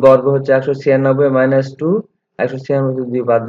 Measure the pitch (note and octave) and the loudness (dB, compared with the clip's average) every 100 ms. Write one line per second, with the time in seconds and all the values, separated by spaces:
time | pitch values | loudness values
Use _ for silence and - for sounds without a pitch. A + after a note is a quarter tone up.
0 | C3+ C3 C3 C#3 C3+ C3 C3+ C3+ C#3+ C3+ | 4 4 2 -2 0 0 -2 -4 0 0
1 | C3+ C3+ C#3+ C3 C3 C3+ C3+ C3+ D#3+ G#3 | 2 2 0 2 2 0 -2 -4 -4 -4
2 | - _ _ - B2 C3 C3 C#3 C3+ C3 | -6 _ _ -6 -6 -6 -4 -2 -2 -4
3 | B2 B2 A#2 A#2 | -6 -4 -2 -2